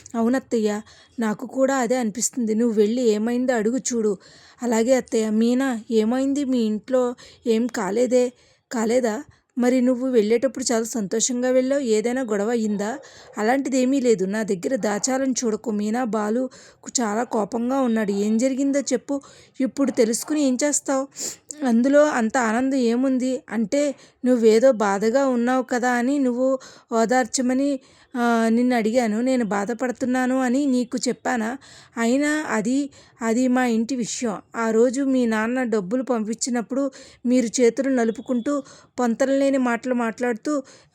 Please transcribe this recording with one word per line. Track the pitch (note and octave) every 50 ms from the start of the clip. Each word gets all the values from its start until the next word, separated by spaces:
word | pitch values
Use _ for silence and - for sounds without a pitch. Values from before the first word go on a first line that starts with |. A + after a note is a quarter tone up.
| - - -
అవునత్తయ్య, | A#3 A3+ A#3 C4 C4 C4 - B3 A3+ G#3+ G#3 G#3 G#3+ - - - - - _ - -
నాకు | A3+ A3 G#3 - B3+
కూడా | A3 - C4 C4 C4 C#4
అదే | C4 A#3+ G#3 B3+
అనిపిస్తుంది. | B3+ A#3+ G#3+ F3+ A#3+ - - - C4 A#3 G#3+ A3
నువ్వు | A3 A#3+ A#3+ G#3
వెళ్ళి | A3 G#3 G#3 A#3 B3+
ఏమైందో | B3 A3 G#3 G#3 A3 A#3+ A#3+ B3 B3+ B3+
అడుగు | B3 A3 G3+ A3+ B3+ C4
చూడు. | - - B3 A#3 G#3+ G#3+ F#3+ - - - - - - - - -
అలాగే | B3 B3 A3+ A3+ A3+ B3+ C4
అత్తయ్య. | B3 - - - A3+ A3 A3
మీనా, | G#3+ A3 A3+ A#3+ B3 B3+ C4+ C4+ A#3+ G#3+ A3 -
ఏమైంది? | A3+ A3 G#3+ A3 B3+ C4 C4+ C#4 C#4 C#4+ C#4+
మీ | B3 C4 A#3+
ఇంట్లో | A3 G#3+ G#3+ G#3 - - B3+ B3+ B3 A#3+ B3 - - - - _ -
ఏం | B3 A3 A3+ B3
కాలేదే? | A#3 - A#3+ F#3+ F#3 G3+ A#3 B3+ G#3+ B3+ B3 B3 B3+ - _ _ _ _ _ _ -
కాలేదా? | - A3+ A3+ G#3+ A#3+ C4 A#3+ A3 G#3 C#4+ D4+ - _ _ _ _ - B3+
మరి | A#3+ B3 C4 B3+
నువ్వు | B3 B3+ B3+ A#3+ C4 C4
వెళ్ళేటప్పుడు | B3 A3+ G#3 G#3+ A#3 A#3 C4+ C4 - C4 B3 -
చాలా | A#3 A3+ A#3
సంతోషంగా | A3+ - A3+ G3 F3 A3+ A3 - - A#3+ B3 B3 B3+
వెళ్ళావు, | B3+ B3+ C4 C4 C#4 D4
ఏదైనా | C#4 A3+ G#3+ G#3+ A3 A#3+ B3 C4+
గొడవ | C4 G#3+ G#3+ G3 G3+ A3+
అయ్యిందా? | B3 A#3 A3 G#3 G#3 F#3+ G3+ G#3+ C4+ C4+ - - - - - - - A3
అలాంటిదేమీ | G#3 A3+ C4 C#4 C4 C#4+ C4 B3+ B3+ B3+ C#4 C#4
లేదు. | B3+ A#3+ A3 E3+ F#3+
నా | F#3+ G#3 A3
దగ్గర | G#3+ F3+ G3+ E3+ - B3+ C4+
దాచాలని | G#3 G3+ G#3+ G#3 G#3 - C4 C4 C4+ C4+ C4 B3 - C4
చూడకు | A3 G#3+ G#3 - A3
మీనా. | G#3 G#3 G#3 G#3+ A3 B3 C4
బాలు | G#3+ G#3 A3 G#3 G#3 A3+ B3+ C4 B3+ - - - - - _
కు-, | - - - -
చాలా | A#3 G#3 G#3 A3+
కోపంగా | B3 - - A3 G3+ - B3+ A#3 A#3+ B3 C4+ C4+
ఉన్నాడు. | C4 A#3 A3+ A3 G#3+ F#3+
ఏం | G3+ G3 G3+ G#3+ A3 A3+
జరిగిందో | B3+ C4+ C4+ B3+ C#4+ C#4 C4+ C#4+
చెప్పు. | - - B3+ A#3 - - C#4+ C#4 - - - - - _ _ -
ఇప్పుడు | C4 A3 - C#4 C#4 C#4
తెలుసుకుని | - C4+ A3+ A3 A#3 - - - D4+ D4+
ఏం | C#4+ C4 B3+ A3+ D4
చేస్తావు? | D4 C#4 - - - C4+ C4+ C4+ C4+ - - - - - - _ - C#4+ D4+ C#4+
అందులో | B3 A3+ A#3 A#3+ C#4 C#4+ D4 D4+
అంత | D4+ C#4+ B3 A3 A3 - C4
ఆనందం | A#3 A3 G#3+ A#3+ C4 C4+ C#4
ఏముంది? | C4 A#3+ A3+ A#3 B3+ C4+ C4+ C4 B3+ B3+ C4 B3+ A#3 - -
అంటే | G#3 A3+ A3 F3+ C#4 C#4+ D4 C#4+ C4 - - - _ - -
నువ్వేదో | B3 B3+ A#3 A#3 A3 G#3+ A3+ B3 C4+
బాధగా | B3 G3+ A3 G3 G3 G3+ G#3+ A3+ A#3 C4+ C#4
ఉన్నావు | C4 B3 A#3+ A#3 B3 B3+ C4
కదా | B3 - B3+ A#3 A#3+ B3
అని | B3 A#3+ A#3 C4 C#4+ C#4+
నువ్వు | C4 B3 A#3 B3 C4 C4 C4+ C4 - - - - _ -
ఓదార్చమని, | A#3+ A3+ A3+ G3+ B3+ B3+ B3+ - - C#4 A#3+ B3 B3+ C4 C#4 C#4+ C#4 C4 - - - - - _ -
ఆ, | A#3+ A#3+ A#3 A#3 A3+ A3+ A3+
నిన్ను | A3+ A#3+ B3 B3 B3
అడిగాను. | A#3 G3+ A3 A3+ B3+ A#3+ G#3 G#3 A3
నేను | B3 C4 C4 B3 A#3
బాధపడుతున్నాను | F3+ G3+ G3+ G3+ G#3+ A#3+ - C4 B3 A#3+ - C4+ A#3+ B3+ C4 B3+ B3 C4 C4
అని | C4 B3 A#3+ C#4 D4
నీకు | C#4 B3 B3 A#3+ - - A#3 - B3
చెప్పానా? | - - - B3+ C4 A3+ G#3+ A3+ C4+ - - - - - - _ -
అయినా | A#3 A3+ A3+ B3+ C#4 D4 D4 D4+ D4+ D4+ -
అది, | A3 A3 F#3+ A#3+ C4 C#4 C#4+ C#4 - - - _ _ -
అది | A#3 A3+ A3 B3+ C4 B3+
మా | B3 B3+ B3+
ఇంటి | A#3+ A3+ A3 A#3 A3+ C4+
విషయం. | B3 G#3 - - - B3+ A3 F3+ - - _ -
ఆ | A#3 A3+ A3+
రోజు | A3 A3 A#3+ C4 A3+ C#4
మీ | C#4 C4+ C4 B3+ A#3+
నాన్న | A3+ A3 G#3+ A3 A3+ B3 C4
డబ్బులు | B3+ A3 A3 G#3+ F3+ F3+ A#3+ C4
పంపించినప్పుడు | A#3 - B3 A3 G#3+ G#3+ A#3 - - C4+ A#3+ A#3+ G#3 - B3 C4+ C#4 C4+ - - - - - _ -
మీరు | A#3+ B3+ B3+ A#3+ G#3+ - C4
చేతులు | B3 A#3 A3+ - B3+ C4+
నలుపుకుంటూ | C4 B3 A3+ A3+ G#3+ C#4 - - B3+ A#3+ A3 C#4+ D4 C#4 - - - - - _ - -
పొంతనలేని | B3 A#3 A3 A3+ C4+ C4 C4+ C#4 C#4 C#4 C4+ C4+
మాటలు | B3+ B3 A#3 A#3 B3 B3+ B3
మాట్లాడుతూ, | A#3+ A#3 A3+ G#3+ - B3 B3 A#3 - - D4 D4+ C4+ - - - - _ _